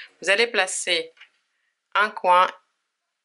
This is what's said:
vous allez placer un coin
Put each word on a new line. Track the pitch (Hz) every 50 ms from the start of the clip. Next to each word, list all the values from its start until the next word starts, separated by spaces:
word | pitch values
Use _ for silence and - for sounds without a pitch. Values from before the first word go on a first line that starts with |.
| - - _ _
vous | - 185
allez | 196 208 233
placer | 233 226 202 185 185 - - - 185 175 160 165 - _ _ - _ _ _ _ _ _ _ _ _ _ _ _ _ -
un | 190 208 214
coin | 214 - - 180 180 180 185 185 - - _ _ _ _ _ _ _ _ _ _ _ _ _